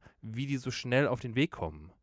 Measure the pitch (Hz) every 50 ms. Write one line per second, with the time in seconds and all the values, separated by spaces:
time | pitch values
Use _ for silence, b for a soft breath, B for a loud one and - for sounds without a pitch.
0 | b b b b - 113 110 117 139 139 139 131 120 127 120 - - 123 123 131
1 | 147 131 127 120 - 123 110 123 143 - - - - 80 78 76 76 82 - _